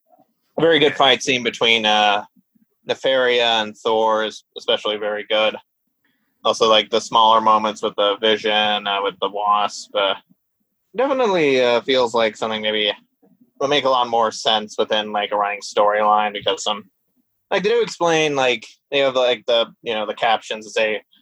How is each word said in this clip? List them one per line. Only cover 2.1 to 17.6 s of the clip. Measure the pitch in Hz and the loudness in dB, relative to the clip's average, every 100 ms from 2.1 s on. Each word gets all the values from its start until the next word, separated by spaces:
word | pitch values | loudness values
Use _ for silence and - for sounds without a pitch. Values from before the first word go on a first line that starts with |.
| 101 104 _ _ _ _ _ 120 | 0 -4 _ _ _ _ _ -8
Nefaria | 120 139 131 123 120 117 113 | -4 -2 0 2 2 2 0
and | 107 107 | -2 -6
Thor | 117 110 110 110 | -2 0 2 0
is | 107 - - - | -2 -8 -18 -10
especially | - 113 110 107 | -4 -2 -2 -4
very | 104 104 104 | -4 -6 -2
good. | 107 110 104 - _ _ _ _ _ _ _ 113 | 0 0 -2 -12 _ _ _ _ _ _ _ -4
Also, | - 113 | 2 4
like, | 110 101 | 4 2
the | 113 | -2
smaller | - 120 110 110 | 0 2 4 4
moments | 110 107 110 101 | 4 2 0 -4
with | 107 101 | -6 -2
the | 101 101 | -2 0
Vision, | 110 107 110 107 107 104 104 | 0 0 0 0 0 -2 -4
uh, | 98 | -4
with | 98 92 | -4 -4
the | 98 | -6
Wasp, | 101 104 104 101 - - 104 | -4 0 0 0 -6 -6 -2
uh, | 98 98 - _ _ _ _ _ _ | -2 -2 -10 _ _ _ _ _ _
definitely, | 196 269 262 240 185 147 131 | -4 -2 0 0 2 2 2
uh, | 123 120 | 2 2
feels | 110 131 120 | 2 0 0
like | 117 113 107 | 0 0 -2
something | 113 110 | -6 -4
maybe | 107 107 104 - _ _ _ _ _ - | -4 -2 -2 -4 _ _ _ _ _ -8
would | 139 | -2
make | 147 131 | 0 2
a | |
lot | 131 120 | 0 0
more | 117 110 | 0 0
sense | - 123 110 107 - | -2 -2 -2 -2 -4
within, | 113 110 107 | -2 -2 -2
like, | 107 101 | -6 -2
a | 104 | -2
running | 101 101 | -2 -4
storyline | - - 104 104 107 107 107 | -4 0 2 2 2 2 0
because, | 101 104 98 - | -4 -4 -4 -4
um, | 104 - _ _ _ _ _ - | -8 -10 _ _ _ _ _ -6
like, | 196 | -2